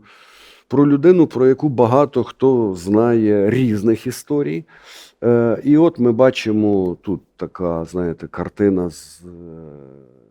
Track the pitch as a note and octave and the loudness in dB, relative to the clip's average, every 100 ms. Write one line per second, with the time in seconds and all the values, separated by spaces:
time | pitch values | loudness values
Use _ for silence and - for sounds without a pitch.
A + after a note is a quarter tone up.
0 | _ _ _ _ - _ - B2+ C#3+ C#3+ | _ _ _ _ -20 _ -6 0 2 4
1 | E3 F#3 D3+ A#2+ C3 C3+ D3+ A#2+ A#2 B2+ | 4 4 2 2 2 2 -2 0 2 2
2 | C#3+ B2+ G#2+ - C3 B2+ A2 F#2 F2 G#2 | 0 -2 -6 -2 0 2 0 -4 -2 0
3 | A#2 A#2 G#2+ G#2 G2 A#2+ B2+ G#2+ A2 A2 | 2 2 2 0 0 0 0 -2 0 -2
4 | B2+ - - D3 C#3+ E3+ - _ - - | -4 -12 -6 -6 -4 -8 -12 _ -20 -20
5 | - - A#2 A#2+ A#2 G#2 C3+ D3+ E3+ D#3+ | -20 -6 0 2 2 0 2 4 4 2
6 | A#2+ A2+ C3 B2 A2+ G#2+ G#2 G2+ F2+ E2+ | 0 2 2 0 -2 0 0 0 -2 -6
7 | - F2 _ - D#2+ - F2+ E2 E2 F2 | -8 -8 _ -14 -14 -8 -6 -6 -6 -6
8 | F2 E2 D#2 - F2 - G#2 F#2 F2 D2+ | -6 -6 -12 -10 -8 -2 0 0 -4 -8
9 | - - F2 F2 E2+ D#2+ D#2 D2 C#2 C2+ | -20 -20 -20 -20 -20 -20 -20 -20 -20 -20
10 | C2 B1+ A1 | -20 _ _